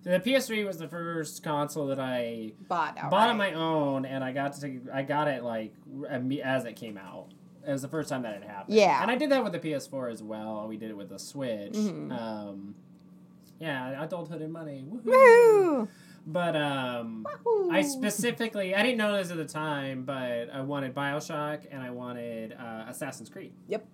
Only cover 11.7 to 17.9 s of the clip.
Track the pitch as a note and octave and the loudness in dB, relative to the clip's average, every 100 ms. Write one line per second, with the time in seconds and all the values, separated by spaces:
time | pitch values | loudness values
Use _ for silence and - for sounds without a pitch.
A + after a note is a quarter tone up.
11.7 | G#3+ G#3+ D#3+ D3 B2 A2+ G#2+ G#2 G2 G2 | -2 -2 -4 -8 -6 -6 -8 -10 -12 -14
12.7 | G2+ - - - - - - - - E3 | -16 -20 -20 -20 -20 -20 -20 -20 -10 -6
13.7 | C3 B2+ C#3 D#3 F3+ D#3 D#3+ D#3 E3 D#3 | -6 -6 -8 -6 -6 -8 -8 -8 -8 -10
14.7 | C3+ C3+ A3+ - C5 C5 A#4 A#4 G#4+ F4+ | -10 -10 -6 6 12 12 12 12 8 6
15.7 | C#4 G#3+ - - - D#3+ E3+ E3+ D#3+ D3 | 2 0 -8 -20 -18 -4 0 2 2 0
16.7 | C3+ B2+ A#2+ A2+ A2 A2 D5 A#4 A4 F4+ | 0 -2 -4 -6 -8 -10 -4 0 2 4
17.7 | D#4+ D4 | 4 2